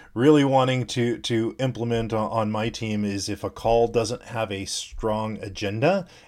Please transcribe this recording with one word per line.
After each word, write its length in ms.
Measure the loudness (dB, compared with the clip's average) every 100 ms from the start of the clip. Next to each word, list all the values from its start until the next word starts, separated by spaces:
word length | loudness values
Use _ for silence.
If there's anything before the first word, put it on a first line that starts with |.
| -8
really 300 | 2 6 6
wanting 420 | 6 4 4 0 -2
to, 320 | 0 0 -2
to 360 | -2 0 0 -2
implement 540 | -2 -2 -2 -2 0
on, 180 | -2 0
on 200 | 0 0
my 180 | -2 -4
team 340 | -4 -4 -2
is 260 | -2 -2 -4
if 140 | -6
a 60 | -8
call 380 | -2 2 4 4
doesn't 360 | 2 0 -4
have 280 | -8 -6 -4
a 140 | -6 -6
strong 720 | -8 -10 -6 -2 -2 -4 -8
agenda 680 | -10 -6 -6 0 2 0 -2 -16